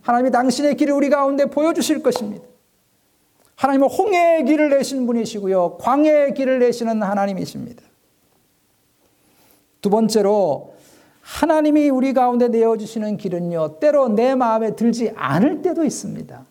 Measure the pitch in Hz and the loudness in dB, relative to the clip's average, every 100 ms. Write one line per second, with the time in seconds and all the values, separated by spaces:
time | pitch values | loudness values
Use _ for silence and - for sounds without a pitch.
0 | - 240 254 240 254 247 294 285 294 285 | 0 0 2 2 0 0 0 0 0 2
1 | 285 285 277 277 277 294 311 339 277 302 | 2 2 0 0 0 0 0 0 -2 0
2 | 254 240 208 202 - _ _ _ _ _ | 0 -2 -6 -12 -18 _ _ _ _ _
3 | _ _ _ _ _ _ 269 277 277 - | _ _ _ _ _ _ 0 2 2 2
4 | 392 359 339 330 254 302 302 277 254 269 | 0 2 4 2 2 2 4 2 0 -4
5 | 247 233 220 214 196 190 175 175 - 269 | -2 -2 -4 -6 -2 0 0 -2 -2 2
6 | 302 302 285 277 262 262 247 233 226 220 | 4 4 2 0 -2 2 2 0 -4 -2
7 | 196 202 202 185 175 - - - _ _ | -2 -2 -2 -4 -8 -10 -14 -16 _ _
8 | _ _ _ _ _ _ _ _ _ _ | _ _ _ _ _ _ _ _ _ _
9 | _ _ _ _ _ _ _ _ 202 214 | _ _ _ _ _ _ _ _ 0 2
10 | 220 220 196 208 180 135 - - - - | 2 2 2 2 0 -2 -8 -20 -20 -20
11 | _ _ - - 320 311 302 302 294 262 | _ _ -16 -2 2 2 4 2 2 2
12 | 269 262 247 240 240 226 226 220 214 233 | 0 2 2 2 0 2 0 0 -4 -8
13 | 214 208 196 175 175 170 156 151 294 294 | -6 -6 -6 -6 -4 -4 -4 -2 0 2
14 | 254 208 247 262 240 220 220 214 226 233 | 2 2 0 0 0 0 -2 -2 -2 0
15 | 220 - 131 147 262 320 359 330 302 - | -4 -4 -2 2 2 0 -4 -2 -2 -4
16 | 180 156 - 123 127 | -10 -12 -14 -18 -20